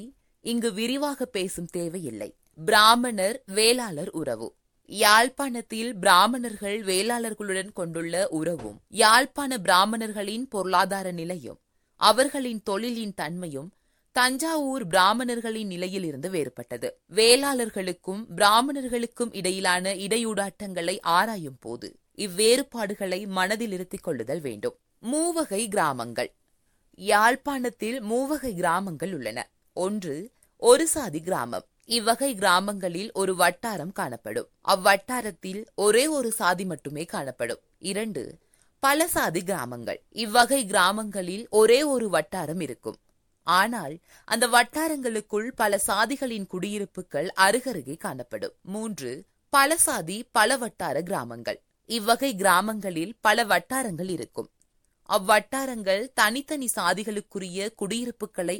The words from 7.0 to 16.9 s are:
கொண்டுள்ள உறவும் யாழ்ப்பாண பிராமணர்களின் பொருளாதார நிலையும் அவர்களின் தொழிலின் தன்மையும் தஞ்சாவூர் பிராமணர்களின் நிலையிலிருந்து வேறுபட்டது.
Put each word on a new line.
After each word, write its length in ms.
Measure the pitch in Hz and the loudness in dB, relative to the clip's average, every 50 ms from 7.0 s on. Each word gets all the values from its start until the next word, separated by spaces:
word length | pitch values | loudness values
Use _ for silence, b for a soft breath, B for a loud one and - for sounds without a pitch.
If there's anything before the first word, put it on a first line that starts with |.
| 208 233 240 233 233 220 214 - 208 196 185 190 190 208 | 0 0 -2 -2 -4 -6 -6 -6 -4 -4 -2 -4 -4 -6
கொண்டுள்ள 520 | - 202 175 170 160 165 170 165 170 180 202 - | -8 -8 -8 -6 -6 -6 -6 -4 -2 -2 -2 -2
உறவும் 500 | 160 156 156 170 170 139 113 104 104 - _ _ - | -2 -2 -2 -2 -4 -4 -8 -12 -14 -16 _ _ 2
யாழ்ப்பாண 640 | 208 226 214 - 247 277 - - 294 285 262 262 | 4 6 8 8 6 4 2 -2 -6 -4 -4 -4
பிராமணர்களின் 840 | 208 175 196 180 180 202 214 226 226 226 214 202 214 202 208 220 240 262 | -2 2 4 4 6 4 4 0 -4 -6 -6 -6 -6 -6 -6 -6 -8 -8
பொருளாதார 600 | - - 196 180 185 185 180 190 185 196 196 185 185 | -6 -6 -4 -2 0 2 2 2 2 -2 -4 -6 -6
நிலையும் 480 | 175 170 165 170 185 165 120 - - - _ _ _ _ _ _ _ _ | -6 -6 -8 -8 -8 -10 -10 -14 -16 -18 _ _ _ _ _ _ _ _
அவர்களின் 580 | - 208 214 240 277 277 294 277 254 247 226 208 | 4 6 6 6 4 2 0 -4 -4 -4 -6 -6
தொழிலின் 520 | - 214 196 202 226 247 233 226 214 202 - | -4 -4 -2 -2 -2 -4 -4 -4 -6 -6 -6
தன்மையும் 560 | - 156 151 175 180 180 160 139 131 156 190 - _ _ _ _ _ _ _ _ | -6 -8 -6 -6 -8 -8 -8 -8 -10 -10 -12 -16 _ _ _ _ _ _ _ _
தஞ்சாவூர் 720 | 254 247 262 262 247 320 330 320 302 277 269 262 269 220 | 2 2 2 2 0 -2 -2 0 0 0 -2 -2 -4 -4
பிராமணர்களின் 840 | 165 175 185 180 196 220 240 254 240 240 233 226 226 220 220 214 196 | 2 4 6 6 6 4 2 -2 -4 -4 -4 -4 -6 -6 -6 -6 -6
நிலையிலிருந்து 580 | 175 170 185 185 190 196 180 156 139 131 151 190 | -6 -6 -6 -6 -4 -6 -6 -6 -6 -6 -8 -4
வேறுபட்டது. 600 | 190 165 139 123 - - 120 - 123 117 127 - | -4 -4 -4 -4 -8 -12 -12 -12 -10 -8 -8 -10